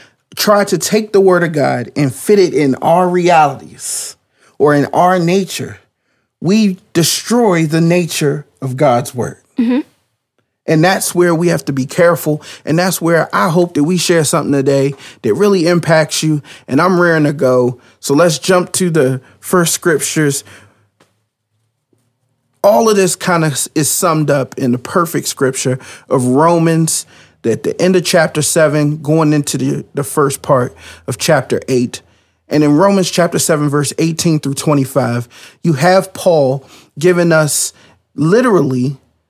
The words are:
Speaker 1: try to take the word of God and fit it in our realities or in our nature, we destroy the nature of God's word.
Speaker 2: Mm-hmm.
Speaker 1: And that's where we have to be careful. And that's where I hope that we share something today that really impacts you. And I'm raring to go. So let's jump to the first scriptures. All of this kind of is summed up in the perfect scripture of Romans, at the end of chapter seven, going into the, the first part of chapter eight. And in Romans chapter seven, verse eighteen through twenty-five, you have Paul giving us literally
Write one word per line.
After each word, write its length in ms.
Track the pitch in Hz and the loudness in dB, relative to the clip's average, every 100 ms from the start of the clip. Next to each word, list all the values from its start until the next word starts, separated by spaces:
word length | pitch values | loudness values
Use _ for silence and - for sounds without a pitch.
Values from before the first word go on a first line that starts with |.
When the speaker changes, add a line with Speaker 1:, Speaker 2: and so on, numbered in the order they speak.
| - _ _ - | -20 _ _ -4
Speaker 1:
try 300 | - 208 196 | 2 2 2
to 100 | 180 | -2
take 380 | - 214 214 | 0 -2 0
the 60 | 202 | 2
word 220 | 190 180 | 4 4
of 120 | 170 | 0
God 360 | 151 135 123 120 - | -2 -2 -2 -6 -4
and 180 | 139 | -4
fit 240 | - - 208 | -2 2 4
it 140 | 175 | 4
in 220 | 143 143 127 | 2 0 0
our 320 | 151 170 180 | 0 2 2
realities 1120 | 180 175 165 147 127 - - - - - - _ _ _ - | 2 2 2 2 -2 -14 -16 -12 -10 -12 -16 _ _ _ -2
or 160 | 147 | 2
in 100 | 147 139 | 2 0
our 260 | - 180 185 | 0 2 2
nature, 600 | 165 190 180 - 113 104 _ _ _ _ _ _ | 0 0 -2 -8 -12 -14 _ _ _ _ _ _
we 380 | 160 214 208 185 _ | 0 2 0 -2 _
destroy 760 | - 165 - - 233 226 170 160 | -2 -2 -2 -2 0 2 2 0
the 140 | 160 | 0
nature 680 | 165 180 170 - 147 147 - _ | 2 0 -2 -2 -4 -4 -8 _
of 160 | 131 127 | -8 -2
God's 380 | 147 120 120 | 0 0 -2
word. 280 | 123 101 - _ - | -6 -8 -10 _ -4
Speaker 2:
Mm-hmm. 240 | 233 247 - _ _ _ _ _ _ _ - | -2 -2 -4 _ _ _ _ _ _ _ -2
Speaker 1:
And 140 | 156 | 2
that's 320 | 175 190 - | 2 0 -2
where 200 | 175 175 | 0 0
we 140 | 165 175 | 2 0
have 160 | 165 - | -2 -4
to 60 | |
be 140 | 135 131 | -6 -4
careful. 560 | - 175 165 160 151 - - | 2 2 2 -2 -6 -8 -12
And 140 | - 160 | -4 -2
that's 220 | 185 165 | -2 -2
where 280 | 165 165 - | 0 0 0
I 140 | 180 196 | -2 0
hope 260 | 165 175 | 0 0
that 100 | 147 | 0
we 140 | 147 180 | 0 0
share 260 | - 170 | 0 0
something 280 | 143 165 139 | 0 -2 0
today 420 | 139 135 139 139 139 - - | 0 0 0 0 -4 -14 -8
that 120 | 117 | -4
really 340 | 107 208 196 160 | 0 2 2 2
impacts 540 | 175 151 160 151 - | 0 2 2 0 -2
you. 200 | 156 151 - - - | -2 -2 -6 -18 -4
And 140 | 135 | 0
I'm 200 | 175 180 | 2 2
raring 240 | 175 160 | 2 2
to 80 | 147 | 0
go. 480 | 143 131 127 123 123 _ _ | 0 0 2 0 -4 _ _
So 140 | - | -2
let's 240 | 143 175 156 | 2 2 0
jump 340 | - 180 180 | 0 0 0
to 180 | - 180 | -4 -2
the 300 | 160 131 127 - _ | 0 0 -2 -8 _
first 360 | - 185 165 | -2 0 0
scriptures. 680 | - 180 151 - 160 147 139 - - - _ _ _ _ _ _ _ _ _ _ _ _ _ _ _ _ _ _ _ | -2 -2 -2 -2 -2 -2 -2 -10 -20 -20 _ _ _ _ _ _ _ _ _ _ _ _ _ _ _ _ _ _ _
All 260 | 202 226 226 | 2 4 4
of 60 | 202 | 2
this 180 | 185 | 2
kind 300 | - - 175 | -2 -2 0
of 240 | 156 131 - - | 0 -2 -4 -4
is 120 | 143 | -2
summed 400 | - 180 160 147 | -2 0 0 0
up 300 | 143 127 - | 0 -2 -4
in 140 | 127 | -2
the 60 | 120 | -2
perfect 500 | - 180 165 147 - | -2 -2 -2 -4 -8
scripture 500 | - 135 135 131 127 - - - | -4 -2 -2 -4 -4 -8 -20 -4
of 180 | 135 123 | -2 0
Romans, 800 | 131 165 175 165 165 160 - - - - _ | 2 4 4 2 2 0 -4 -8 -18 -20 _
at 180 | 117 110 | -4 -2
the 180 | 85 - | -4 0
end 140 | 175 | 2
of 100 | 185 | 2
chapter 380 | - 185 156 151 | 2 0 0 -2
seven, 580 | 147 170 156 151 147 151 | -2 2 2 2 -2 -2
going 320 | 143 160 156 | -2 0 2
into 240 | 151 143 143 | 0 -2 -4
the, 300 | 135 143 - | -4 -6 -8
the 80 | 139 | -8
first 400 | 143 - 139 - | -6 -2 -2 -2
part 320 | - 135 123 - - - - | 0 0 0 -8 -20 -14 -10
of 100 | 123 | -4
chapter 440 | - 147 123 117 - | 0 0 0 -4 -2
eight. 340 | 127 120 - - _ _ _ - | -2 -2 -6 -20 _ _ _ -4
And 160 | 151 | 0
in 120 | 147 147 | 2 4
Romans 320 | 196 196 170 | 4 2 0
chapter 300 | - 170 165 | 0 0 0
seven, 300 | - 156 147 | 0 0 0
verse 240 | 143 135 - | -2 -2 -2
eighteen 420 | 165 160 175 156 | -2 -2 -2 -2
through 140 | 139 | -2
twenty-five, 720 | 131 - 143 131 139 120 120 120 - - _ | -4 0 0 0 -2 -2 -4 -8 -16 -20 _
you 120 | 170 | -2
have 380 | 139 175 190 - | 0 2 2 0
Paul 540 | - 190 165 135 139 - - _ - | -2 2 2 2 -2 -8 -20 _ -2
giving 320 | 170 175 170 | 0 2 2
us 420 | 160 151 - - - _ _ _ - | 2 2 -2 -6 -10 _ _ _ -4
literally 800 | 156 214 254 185 139 127 127 139 _ _ _ | 0 2 2 2 0 -2 -4 -6 _ _ _